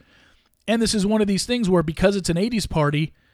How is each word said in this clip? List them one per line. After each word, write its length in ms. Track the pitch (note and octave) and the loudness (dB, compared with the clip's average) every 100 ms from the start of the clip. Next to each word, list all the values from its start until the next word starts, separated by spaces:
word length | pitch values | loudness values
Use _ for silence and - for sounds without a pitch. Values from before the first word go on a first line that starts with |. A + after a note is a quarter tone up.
| _ _ _ _ _ _ - | _ _ _ _ _ _ -2
And 160 | A3+ | 0
this 120 | A3 | 0
is 120 | G#3+ G3 | 0 0
one 140 | A3 | 2
of 60 | G3+ | 2
these 200 | F#3+ - | 0 -2
things 240 | B3 F#3 | -2 0
where, 120 | F3+ | 2
because 340 | D#3+ D#3 F#3+ G3+ | 0 2 2 2
it's 120 | F3 | -2
an 80 | E3+ | -2
eighties 300 | A3+ A#3 - | 0 -2 -2
party, 460 | D#3+ D3 D3+ D#3+ - _ | 0 0 0 -4 -8 _